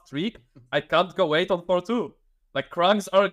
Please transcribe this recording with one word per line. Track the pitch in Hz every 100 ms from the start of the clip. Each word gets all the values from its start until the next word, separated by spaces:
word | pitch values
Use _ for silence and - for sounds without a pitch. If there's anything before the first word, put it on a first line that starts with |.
| -
streak, | 139 208 - _ - -
I | 147
can't | 147 160 180 170
go | 170 151
eight | 185
on | 180 175
four | 180
two. | 180 240 156 _ _ _ _
Like, | 139 -
Krangs | 175 180 208 190
are | 190 196